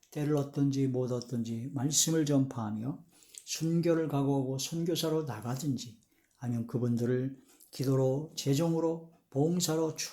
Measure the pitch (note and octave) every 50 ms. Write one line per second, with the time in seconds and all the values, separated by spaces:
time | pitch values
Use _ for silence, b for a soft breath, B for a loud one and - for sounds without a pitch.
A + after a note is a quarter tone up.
0 | b b - D#3 D3 D3 D3+ C#3+ C#3 C#3 - D3 C#3 C#3+ C3+ C3+ C3+ C3+ B2+ B2+
1 | B2+ A#2+ B2 A#2+ A#2 - B2 A#2 A2+ A2+ A#2 A2+ A#2+ C#3 C#3 C3+ B2 D3 D3+ -
2 | - D#3+ D#3+ D#3+ D#3 C#3+ C#3+ C#3 C3+ C3+ - A#2+ A2+ G#2 G#2+ G#2+ A2+ C3 - -
3 | - B B B B B B B B B - - D#3 E3 E3 E3+ E3 E3+ E3 D#3+
4 | D#3+ D3 - C#3 C#3 C3+ C#3 C#3 C3 B2+ C3 C3 - - E3 E3 E3+ E3+ E3 D#3
5 | E3 D#3+ D#3 D#3+ D#3 C#3 A2 A2 A2 A#2 C3 C3+ E3 D3 C3 A2+ - - G#2+ -
6 | b b b b b b b b - A#2+ A#2+ A#2 A2+ A#2 - A#2+ A#2+ A#2+ A#2+ A2+
7 | A#2+ A#2+ B2+ B2+ C3 C3+ C3+ B B B B B B B - - C3+ C3 C3+ C3+
8 | C3 C3 C3 C#3+ D#3 - - - - C#3 C#3 C#3 E3+ E3 E3 D#3+ D#3+ E3 E3 E3
9 | - - - _ _ _ - C3+ C#3+ E3 F3 F3+ E3+ - D#3 D#3+ D#3+ D#3+ D3+ -
10 | - -